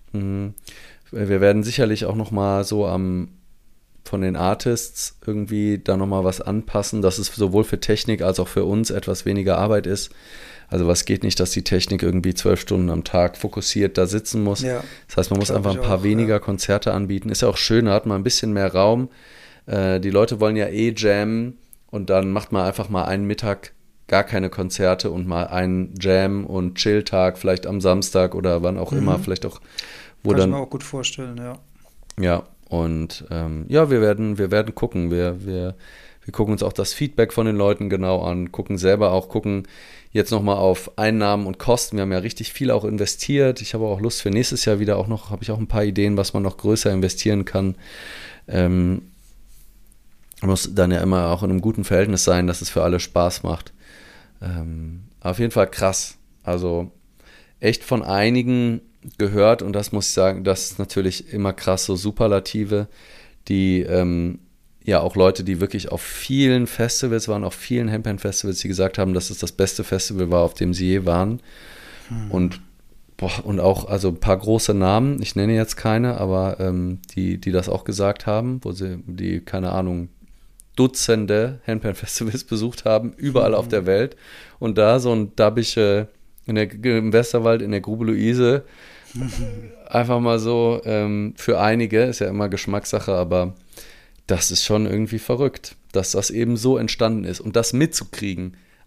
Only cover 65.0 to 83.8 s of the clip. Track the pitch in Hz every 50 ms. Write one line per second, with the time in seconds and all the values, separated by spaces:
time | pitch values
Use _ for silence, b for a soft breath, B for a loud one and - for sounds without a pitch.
65 | 80 90 - 98 92 95 95 - 92 95 95 82 98 98 - 104 - - - 95
66 | - - - - - - 131 135 139 131 127 127 120 117 - - 117 120 - -
67 | - 127 113 113 107 - 107 104 104 92 - - - - 123 120 120 110 107 107
68 | 107 110 101 95 - 101 95 - - 101 92 - - 98 95 92 92 95 - -
69 | 95 95 92 90 87 - - - - 87 - - 95 95 - - 98 - 95 95
70 | - - 104 95 90 85 90 87 85 85 - - 90 90 90 92 92 90 92 98
71 | 92 92 85 87 92 104 117 123 B B B B B B B B B B B B
72 | B B 117 113 110 104 98 92 92 90 - - - - - _ - - - -
73 | - - - - - 92 - - - - 101 92 82 95 95 - - - 101 101
74 | 95 92 85 - - - 95 95 - 107 110 113 - - 104 98 92 92 98 113
75 | 127 143 143 135 104 - - 98 98 104 113 110 110 - - - - 113 110 113
76 | 120 123 120 95 98 95 92 92 95 95 - - 95 92 92 90 90 90 90 92
77 | - - - 98 92 92 92 92 - 95 90 90 90 92 90 92 - - 95 95
78 | 98 101 101 - - 110 104 107 117 123 127 127 - 104 92 95 95 95 90 85
79 | - - 90 92 95 92 92 87 - - - 92 92 90 90 95 92 90 90 87
80 | 87 87 - _ - - - - - - - - - _ - - 127 131 - -
81 | - - 113 107 107 95 104 107 113 123 135 127 - - 113 110 - 107 92 -
82 | - - - - 120 110 104 131 - - 117 107 107 120 120 - - 113 110 110
83 | 117 117 - - - 143 127 127 110 107 110 104 110 120 110 104